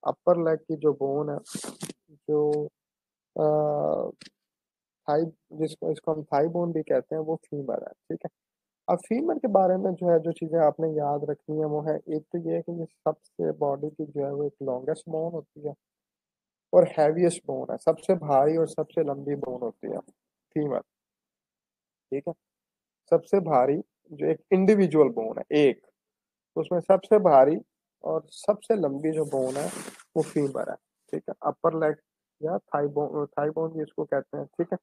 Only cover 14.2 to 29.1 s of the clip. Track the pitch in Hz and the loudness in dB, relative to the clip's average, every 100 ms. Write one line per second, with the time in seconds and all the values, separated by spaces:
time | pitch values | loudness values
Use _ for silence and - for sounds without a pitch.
14.2 | 139 143 147 _ 135 127 131 156 - 160 | -6 -4 -6 _ -6 -6 -6 -8 -6 -6
15.2 | 165 170 143 - 147 143 _ _ _ _ | -6 -8 -14 -14 -14 -14 _ _ _ _
16.2 | _ _ _ _ _ 180 175 - 151 160 | _ _ _ _ _ 6 6 4 2 4
17.2 | 180 - - 131 127 123 - 160 - 185 | 2 0 -8 -8 -6 -4 0 -2 0 -2
18.2 | 151 135 143 165 156 - 151 - 147 139 | 2 4 4 2 -2 -2 -4 -2 -2 -4
19.2 | 139 143 143 123 120 - 101 101 - _ | -6 -6 -6 -6 -8 -8 -8 -8 -10 _
20.2 | _ _ _ - 147 127 - _ _ _ | _ _ _ -4 -2 -4 -6 _ _ _
21.2 | _ _ _ _ _ _ _ _ _ 135 | _ _ _ _ _ _ _ _ _ -8
22.2 | 147 165 _ _ _ _ _ _ _ 165 | -8 -12 _ _ _ _ _ _ _ 0
23.2 | - 202 165 143 131 151 - _ _ 151 | 2 0 2 2 4 0 -4 _ _ -6
24.2 | 151 160 _ 185 190 214 185 151 139 117 | -2 -2 _ 2 6 6 4 6 4 4
25.2 | 113 110 - 147 147 - _ _ _ _ | -6 -6 -2 4 4 2 _ _ _ _
26.2 | _ _ _ - 156 175 - 190 - 214 | _ _ _ -6 -2 -4 4 2 6 4
27.2 | 180 139 135 160 - _ _ _ - 160 | 8 8 8 4 -4 _ _ _ -6 -6
28.2 | - - - 208 - 220 156 139 156 | -6 -10 -2 -2 0 0 0 -2 -4